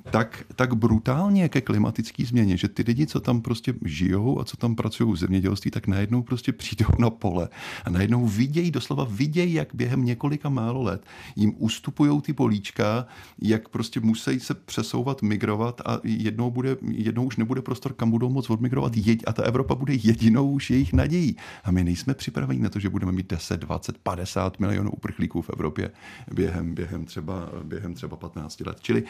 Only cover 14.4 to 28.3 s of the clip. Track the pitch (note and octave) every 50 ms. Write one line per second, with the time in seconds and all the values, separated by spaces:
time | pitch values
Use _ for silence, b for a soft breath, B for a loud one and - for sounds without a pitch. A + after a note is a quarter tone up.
14.4 | - - C#3+ - - - - - A2+ - - A#2+ B2 C3+ C3+ C3+ A2 G#2 G#2 G2
15.4 | G#2+ G#2 G#2 G#2 A2+ A#2 A#2+ - - - A#2 A2 - A2+ A2 A2 A2 G#2+ G#2+ A2
16.4 | A#2+ B2 A#2+ B2 B2 C3+ C3 C3 - A2 A#2 A2+ A2 A2 A2 A#2+ B2+ C3 A#2 -
17.4 | A2+ A2+ C3 C3 A#2 - B2+ - - C3+ A#2+ - B2 A2+ A2+ A#2 B2 B2 C3 C3+
18.4 | B2+ - A2+ A2 A#2+ B2 B2+ C#3 C#3 C3+ A#2 A2+ G2 A2 A2+ A2+ - - A2 -
19.4 | - A#2+ A#2 C3 C3+ - C3+ B2+ C#3 C3 C#3 B2+ - A2 A2+ A2+ A2+ A2+ A2 B2+
20.4 | C#3 C#3 C#3 C#3 - - B2 C3 - - - - C3+ C#3+ D#3+ F3+ E3+ B2 - B
21.4 | B B B B B G2+ F2+ F2+ F2 F2 F2 F2 - C3 C3+ - - - - B2+
22.4 | C#3 C3+ C3 B2 A2+ F#2+ - G#2 G2 - F#2 G2+ F#2+ F#2 F#2+ F#2 F#2 - - D#2+
23.4 | - - F#2+ E2+ F2 D#2 E2 E2 - - - - _ F#2+ F#2 F2 F2+ - - F#2+
24.4 | F#2 F#2 - - G2 F#2+ G#2 G2 G2 G#2 - - - - - - - - - F2
25.4 | E2 - - - E2+ D2+ D2+ - F#2 F#2 B B B B B B B - - E2+
26.4 | F2+ E2 F2 E2+ E2 E2 E2+ F2+ F2 D#2+ E2+ E2+ E2 E2 - - D#2 E2 F#2 F#2
27.4 | E2+ D#2+ - - D#2+ D#2 E2+ E2 E2+ F2 F2 E2+ E2+ D#2 D#2 D#2 E2+ E2